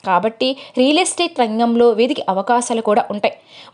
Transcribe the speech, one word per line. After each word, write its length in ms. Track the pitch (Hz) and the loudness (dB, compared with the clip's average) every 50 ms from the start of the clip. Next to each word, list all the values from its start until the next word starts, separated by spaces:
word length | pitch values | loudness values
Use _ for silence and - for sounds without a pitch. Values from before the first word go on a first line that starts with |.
| - 196 | -4 0
కాబట్టి 400 | 185 175 185 226 226 - - 254 269 262 - - - - | 0 0 0 -2 -4 -2 -4 -4 -4 -6 -10 -8 -2 0
రియల్ 220 | 254 269 302 320 370 | 2 2 4 2 0
ఎస్టేట్ 380 | 339 - - 349 330 330 - 247 | 0 -2 -4 -4 -4 0 -2 -2
రంగంలో 440 | 220 214 226 233 233 233 233 240 240 220 202 | 0 0 0 0 2 2 4 4 4 4 4
వీరికి 240 | 233 254 294 - - - 190 | 2 0 0 -4 -4 -4 -2
అవకాశాలు 500 | 190 196 - 240 240 240 - 240 226 220 214 | -2 0 0 0 0 0 -2 -4 -4 0 0
కూడా 160 | 208 208 - - 202 | 0 0 0 -2 -4
ఉంటాయి. 200 | 208 - - - - _ _ - - - - | -4 -4 -4 -4 -6 _ _ -20 -20 -20 -20